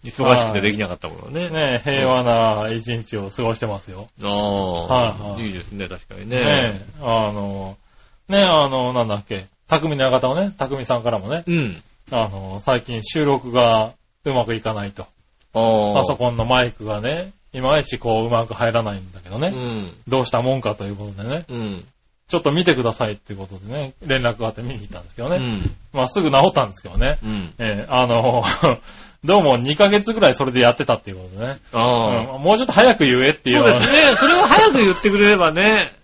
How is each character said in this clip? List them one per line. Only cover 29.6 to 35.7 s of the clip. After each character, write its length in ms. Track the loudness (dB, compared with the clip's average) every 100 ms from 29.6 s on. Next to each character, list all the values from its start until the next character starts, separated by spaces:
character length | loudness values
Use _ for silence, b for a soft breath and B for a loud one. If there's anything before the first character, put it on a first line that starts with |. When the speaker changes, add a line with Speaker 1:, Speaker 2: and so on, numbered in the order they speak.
| 0 4
Speaker 2:
ヶ 140 | 4
月 220 | 4 0
ぐ 80 | 2
ら 100 | 4
い 40 |
そ 100 | 4
れ 80 | 0
で 80 | 4
や 120 | 4
っ 40 | 4
て 100 | 0
た 100 | -2
っ 60 |
て 100 | -4
い 20 |
う 40 | -16
こ 120 | -16 -10
と 40 |
で 80 | -10
ね。 100 | -10 _
Speaker 1:
あ 80 | 0
あ。 540 | 2 2 2 0 -4 -4
Speaker 2:
う 40 |
ん。 20 |
も 120 | 2
う 40 | 2
ち 40 |
ょ 20 |
っ 20 | 2
と 80 |
早 220 | 6 6 6
く 100 | 4
言 180 | 4 2
え 40 |
っ 20 | 0
て 160 | 2
い 20 |
う。 40 | 4
Speaker 1:
そ 60 |
う 40 | 6
で 160 | 4
す 260 | 4 6 6
ね。 60 | 4
そ 120 | 4
れ 60 | 4
を 60 |
早 300 | 6 6 6
く 60 | 6
言 120 | 2
っ 100 | 2
て 100 | 0
く 80 | 4
れ 120 | 4
れ 60 | 6
ば 140 | 2
ね。 400 | 2 2